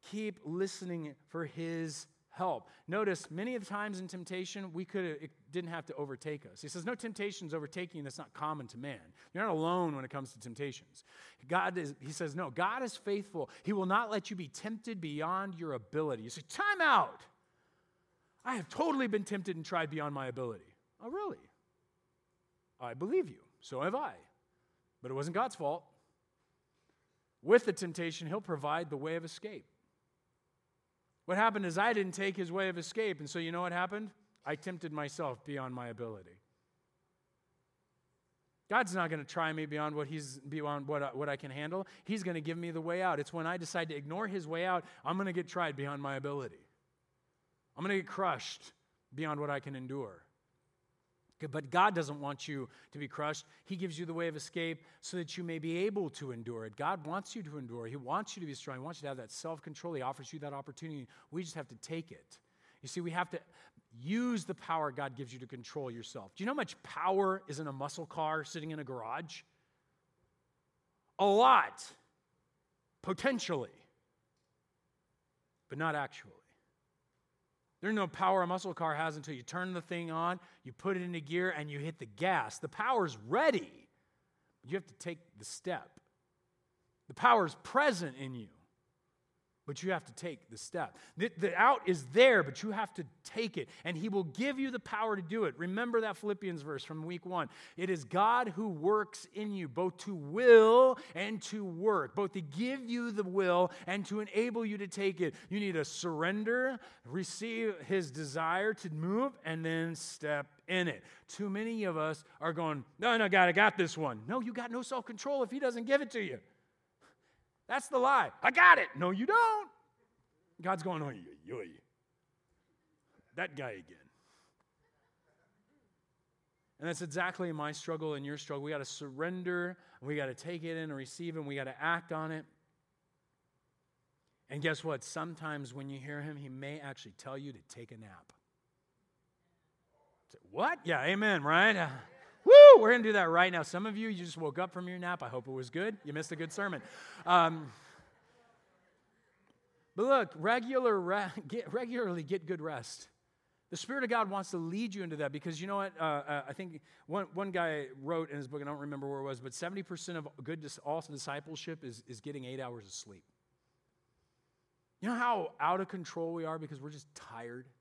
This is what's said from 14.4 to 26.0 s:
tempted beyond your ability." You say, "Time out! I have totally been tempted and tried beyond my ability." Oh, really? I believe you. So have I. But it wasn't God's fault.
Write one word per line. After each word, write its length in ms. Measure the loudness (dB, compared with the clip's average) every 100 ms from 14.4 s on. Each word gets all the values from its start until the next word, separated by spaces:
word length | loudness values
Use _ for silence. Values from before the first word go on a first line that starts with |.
| -10
tempted 500 | -10 -10 -8 -8 -8
beyond 560 | -6 -4 -2 -2 -4 -8
your 160 | -6
ability." 520 | -8 -4 -2 0 -2
You 60 | -6
say, 120 | -12 -14
"Time 320 | -2 0 2
out! 440 | 4 4 2 -4 -20 _ _ _ _ _ _ _ _ _ _ _
I 120 | -6 -6
have 120 | -6
totally 400 | -2 0 2 0
been 160 | 0
tempted 320 | -2 -6 -4 -6
and 100 | -2
tried 240 | -2 -2
beyond 240 | -4 -4
my 140 | -4 -6
ability." 480 | -6 -6 -8 -14 _ _ _
Oh, 100 | -10
really? 400 | -6 -6 -8 -16 _ _ _ _ _ _ _ _ _ _ _ _ _
I 120 | -10
believe 360 | -8 -2 -2 -2
you. 120 | -8 -20 _
So 180 | -10 -4
have 140 | -2 -2
I. 220 | -6 -10 -20 _ _ _ _ _ _ _
But 100 | -8
it 20 |
wasn't 200 | -6 -4
God's 220 | -2 -2 -2
fault. 340 | -6 -6 -10 _